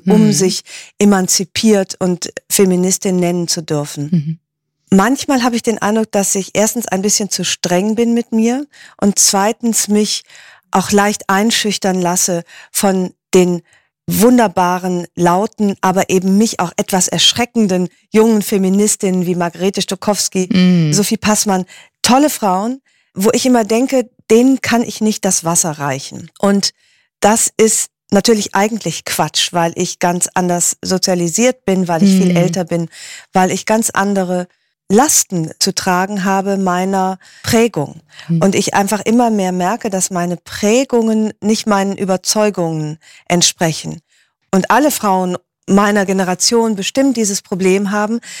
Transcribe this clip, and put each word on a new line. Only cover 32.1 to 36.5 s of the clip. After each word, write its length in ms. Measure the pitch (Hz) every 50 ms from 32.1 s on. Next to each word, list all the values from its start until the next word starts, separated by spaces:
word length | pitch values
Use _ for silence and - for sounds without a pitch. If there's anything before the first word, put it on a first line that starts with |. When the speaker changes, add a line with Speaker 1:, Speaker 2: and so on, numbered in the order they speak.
| 190 185
Speaker 1:
viel 140 | 180 180
Speaker 2:
Mhm. 60 | 175 170
Speaker 1:
älter 260 | 175 185 170 190 175
bin, 240 | 165 175 170 170 165 - - - - - - - _ -
weil 180 | 185 185 185
ich 140 | 143 196 -
ganz 240 | - 220 226 226 -
andere 580 | - - 196 202 202 196 185 180 180 180 175 - _ _ _ _ _ _ _ -
Lasten 640 | 190 214 277 311 - - - - 190 175 160 160 - -
zu 160 | - 196 185
tragen 480 | - - 196 180 180 190 190 208 202 180
habe 320 | 202 190 196 185 202